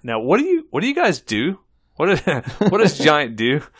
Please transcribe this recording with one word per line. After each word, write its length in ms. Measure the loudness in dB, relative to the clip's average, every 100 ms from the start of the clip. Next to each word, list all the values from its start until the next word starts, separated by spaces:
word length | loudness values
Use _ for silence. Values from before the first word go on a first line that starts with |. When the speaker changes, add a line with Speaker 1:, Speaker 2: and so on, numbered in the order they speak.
Speaker 1:
"Now, 180 | -6 -4
what 180 | 0 0
do 40 |
you, 220 | 2 -2 -2
what 120 | -4
do 40 | -2
you 80 |
guys 260 | 0 0 -2
do? 380 | -4 -2 -2 -6 _ _ _ -2
What 140 | 0
is, 100 | 0
<laughs> 380 | 0 -4 -6 -2
what 200 | 0 4
does 200 | 2 4
Speaker 2:
<laughs> 40 |
Speaker 1:
Giant 320 | 2 2 0
do?" 280 | -2 -2 -2 -6